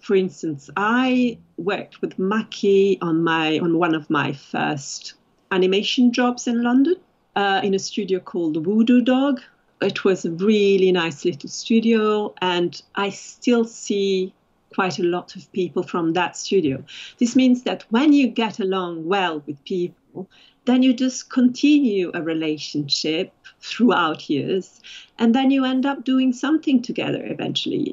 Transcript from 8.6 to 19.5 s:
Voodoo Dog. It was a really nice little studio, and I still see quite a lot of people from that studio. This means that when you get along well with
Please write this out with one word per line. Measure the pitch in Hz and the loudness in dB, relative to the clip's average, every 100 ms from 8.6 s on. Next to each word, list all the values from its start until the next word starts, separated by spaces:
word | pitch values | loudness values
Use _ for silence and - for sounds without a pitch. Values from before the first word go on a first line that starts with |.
| 165 | 0
Voodoo | 220 233 247 | 2 4 4
Dog. | 240 254 277 254 - _ _ _ | 4 2 2 -2 -6 _ _ _
It | 196 - | -4 0
was | 202 185 175 | 0 0 -2
a | |
really | 165 202 208 202 196 185 | -2 2 4 4 4 4
nice | 180 165 143 180 | 2 -2 -4 -6
little | 139 - | -6 -10
studio, | - - 226 226 220 214 214 208 - | -12 0 2 4 2 2 0 -4 -4
and | 185 175 175 - - 208 | -2 0 -2 -6 -12 -6
I | 202 | -6
still | 196 - - 262 233 | -8 -18 -4 2 2
see | 226 - - 202 196 190 190 - _ _ _ | 0 -6 -6 -2 0 0 -4 -10 _ _ _
quite | - 185 190 | -4 -4 -2
a | |
lot | 175 175 - 185 | -2 -2 -8 -18
of | - | -10
people | 196 175 185 | -6 -4 -4
from | 180 180 165 | -4 -2 -2
that | 175 170 - | -2 -4 -6
studio. | - 196 151 135 - - - - | -2 0 0 -4 -10 -18 -20 -4
This | 240 262 | 0 4
means | 254 247 | 4 2
that | - 185 - | 0 -8 -2
when | 233 302 | 2 6
you | 285 240 | 6 4
get | - 220 208 | 0 -4 -2
along | 190 190 175 165 160 | -2 -2 -4 -6 -2
well | 202 175 156 | -2 -2 -4
with | 147 | -10